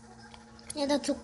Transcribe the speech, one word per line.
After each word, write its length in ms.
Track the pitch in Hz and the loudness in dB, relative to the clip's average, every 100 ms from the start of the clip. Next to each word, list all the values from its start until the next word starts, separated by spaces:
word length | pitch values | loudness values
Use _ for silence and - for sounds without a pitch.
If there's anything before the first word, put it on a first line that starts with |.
| - - - - - - - 302 | -20 -20 -18 -20 -20 -18 -10 -2
얘다 220 | 277 285 | 2 2
교-, 180 | - 269 | 2 -2